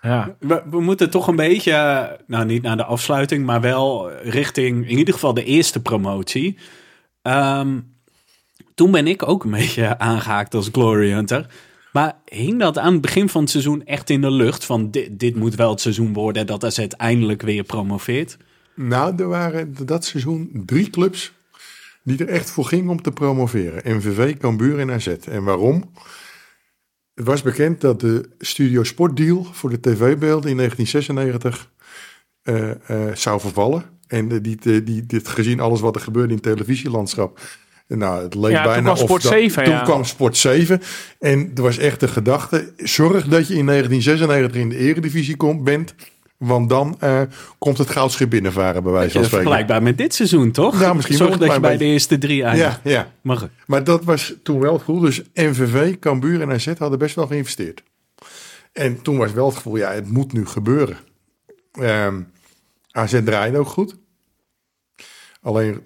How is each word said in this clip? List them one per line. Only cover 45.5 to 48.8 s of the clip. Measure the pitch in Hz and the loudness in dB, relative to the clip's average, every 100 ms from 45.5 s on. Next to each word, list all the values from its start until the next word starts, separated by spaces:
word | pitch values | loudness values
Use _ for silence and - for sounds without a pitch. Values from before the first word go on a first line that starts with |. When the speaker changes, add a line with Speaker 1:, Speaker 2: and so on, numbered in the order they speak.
| 156 | 0
Speaker 3:
bent. | 135 147 165 - - _ _ _ | 0 0 -2 -12 -20 _ _ _
Want | 120 123 117 | 0 2 4
dan, | 131 143 - | 2 0 -2
eh, | 147 131 135 - - - | 0 0 -2 -6 -20 -4
komt | 147 131 | -2 0
het | 139 | 0
goudschip | - 131 - 127 | 0 -2 0 0
binnenvaren, | 113 95 92 92 90 | 2 0 0 0 0